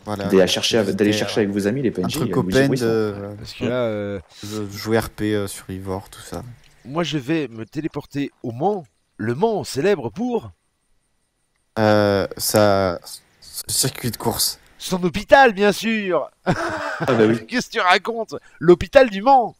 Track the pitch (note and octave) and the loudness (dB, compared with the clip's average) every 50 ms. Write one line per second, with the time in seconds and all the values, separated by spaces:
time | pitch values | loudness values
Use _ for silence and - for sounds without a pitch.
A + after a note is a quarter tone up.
0 | - G#2 G#2 G2 G2+ G2 G#2 F#2+ F2+ F2 - A2 - - B2+ A#2 G#2 G2 F#2+ G2 | -10 -8 -6 -6 0 2 4 4 4 4 2 0 0 0 2 2 0 0 0 2
1 | G#2 G#2 G#2+ G#2+ G#2 G2+ - A#2+ G#2+ G2 G2+ G#2 G2 G#2 A#2+ C#3 C3+ G#2 - F#2 | 2 2 2 0 -2 -2 0 0 0 0 0 0 0 0 0 0 0 -2 -2 -2
2 | F2+ - - - C3+ G#2 F2+ C3+ G#2 F2+ F#2+ C3 C#3 C#3 C3+ B2+ A#2+ A2+ A2+ A2 | -2 -4 -2 -4 -4 -2 0 -2 0 2 4 4 4 4 2 0 0 0 2 2
3 | G#2+ G#2+ G2+ G2+ G2+ G2+ G#2 G#2 A2+ - - - - A#2 B2 B2+ A#2+ A2+ G#2+ G#2 | 0 -2 -4 -6 -8 -10 -12 -12 -14 -14 -10 -6 -4 -4 -2 -2 -2 -2 -2 -4
4 | G2+ G2+ G2+ F#2+ - _ - - - G2+ G#2+ G#2+ G#2 G2 G2+ G2+ G2+ G#2+ A2+ A2+ | -6 -6 -8 -8 -10 _ -18 -16 -12 -10 -8 -8 -8 -8 -10 -8 -2 0 0 0
5 | G#2+ - - - G#2+ G#2+ G#2+ G#2 G2+ F#2+ - - - - F#2+ F#2+ F#2+ G2 F#2 G2 | 0 -2 -4 -4 -2 0 0 0 -2 -4 -8 -12 -12 -10 -10 -10 -8 -6 -6 -8
6 | - - - - - - - F2 - A#2+ A2+ - - - _ _ - A#2 C#3+ E3 | -8 -12 -18 -20 -16 -12 -12 -12 -12 -12 -16 -20 -20 -20 _ _ -16 -8 -6 -4
7 | F3 C#3+ D3 D3+ A#2+ C3+ E3 D#3+ C#3+ A2+ A2+ A2 A2+ - - D#3+ D3 - - D3 | -4 -2 -4 -4 -2 -2 -2 -2 -2 -4 -8 -12 -14 -10 -8 -8 -8 -6 -8 -10
8 | - - - C#3 C#3+ - - _ - B2+ A2 B2 D#3+ G3+ G#3 F#3+ C#3+ - _ _ | -12 -8 -6 -6 -6 -6 -8 _ -10 -10 -6 -2 -2 -2 -2 -2 -6 -12 _ _
9 | _ _ _ - G#2+ A#2 A#2+ C#3 G#3+ A#3 G#3+ E3+ A#2 - - C3+ D3 G3+ G#3 D3+ | _ _ _ -6 -4 -4 0 0 0 0 0 -2 -4 -4 -4 0 2 2 2 0
10 | A2+ A#2 - F3+ A#3+ B3 A#3+ G#3+ - G2 - _ _ _ _ _ _ _ _ _ | -2 -6 -6 -4 -4 -4 -4 -4 -6 -8 -14 _ _ _ _ _ _ _ _ _
11 | _ _ _ _ _ _ _ _ _ _ _ _ _ _ _ A2 A2 G#2+ G#2+ G#2 | _ _ _ _ _ _ _ _ _ _ _ _ _ _ _ 2 4 4 6 6
12 | G#2 G2+ G2+ G2 - - - - - - - G#2+ G#2 G2+ G2 G2 F#2+ F#2 F2 - | 4 4 4 2 0 -2 -4 -6 -4 0 4 4 6 6 4 4 2 0 -2 -4
13 | - - - - - _ _ _ - - - - - - - - - B2+ - - | -8 -14 -18 -20 -20 _ _ _ -20 -16 -14 -12 -8 -4 -2 -2 -2 -2 -4 -4
14 | - A#2+ G#2 - - A#2 G#2 - - - - - _ _ _ - - - F#3 F3+ | -6 -6 -6 -4 -4 -4 -2 -2 -2 -4 -4 -8 _ _ _ -14 -6 -6 -4 -2
15 | F3+ F3 - G3 G#3 - C#4+ C#4 C4+ A#3+ F#3+ F#3 G3+ G#3 F#3+ - F#3 A3+ A3+ G#3+ | -2 -2 -2 -4 2 6 6 8 8 6 4 4 2 2 2 0 -2 -4 -2 -2
16 | G3+ F#3 E3+ D3 - - - _ _ F#3+ - - - - - - - - - - | -2 -2 -2 -2 -2 -4 -10 _ _ -2 -2 -2 -2 -4 -6 -6 -6 -8 -6 -4
17 | D#3 C#3 B2+ A2+ A2 A2 A#2 A#2 A2+ - - B3 - - - A3+ F#3+ F3+ F#3 G3+ | -2 2 4 4 4 4 4 0 -2 -4 -4 -4 -4 -2 -2 0 2 4 4 2
18 | - - A3+ A#3 G#3+ - D3 - - - - - D3 E3+ F3 - G3 - - C#4 | 2 -2 -6 -6 -8 -8 -10 -14 -14 -18 -12 2 4 6 6 6 4 2 2 2
19 | C4 A#3+ F#3+ G3 G#3 C4+ C#4 B3+ A3+ F3 - _ | 2 2 0 0 2 4 4 4 4 0 -6 _